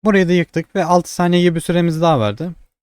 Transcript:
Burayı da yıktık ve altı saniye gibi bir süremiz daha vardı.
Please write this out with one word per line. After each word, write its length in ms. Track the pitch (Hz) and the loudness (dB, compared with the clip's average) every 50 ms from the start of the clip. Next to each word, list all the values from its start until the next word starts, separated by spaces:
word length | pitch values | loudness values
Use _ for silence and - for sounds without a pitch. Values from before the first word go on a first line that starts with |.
| - | 0
Burayı 260 | 214 202 196 185 170 | 2 2 2 2 2
da 40 | 180 | 0
yıktık 420 | 175 165 _ _ 165 160 _ _ | 0 0 _ _ -8 -8 _ _
ve 100 | 202 170 | -4 0
altı 280 | 160 180 180 170 - - | 2 0 0 0 -2 -4
saniye 280 | - 180 175 175 175 | -2 0 2 2 2
gibi 140 | 175 180 165 | 2 2 0
bir 40 | 165 | -2
süremiz 400 | - - 170 175 170 170 160 160 | -4 -2 -2 0 0 0 -2 0
daha 180 | 170 165 160 131 | 0 2 2 2
vardı. 320 | 107 104 101 - 156 180 170 - - _ _ _ | 0 -2 -4 -6 -10 -12 -12 -16 -20 _ _ _